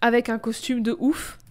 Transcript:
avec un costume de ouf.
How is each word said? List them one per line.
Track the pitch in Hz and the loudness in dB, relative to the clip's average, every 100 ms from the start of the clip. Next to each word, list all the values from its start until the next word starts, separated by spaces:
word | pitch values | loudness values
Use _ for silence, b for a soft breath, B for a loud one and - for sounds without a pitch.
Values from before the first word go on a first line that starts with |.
avec | 233 240 240 | 4 4 2
un | 226 | -2
costume | 226 226 - 247 | -4 -6 -4 -2
de | 220 - | 0 0
ouf. | 262 330 - - - | 0 0 -4 -14 -16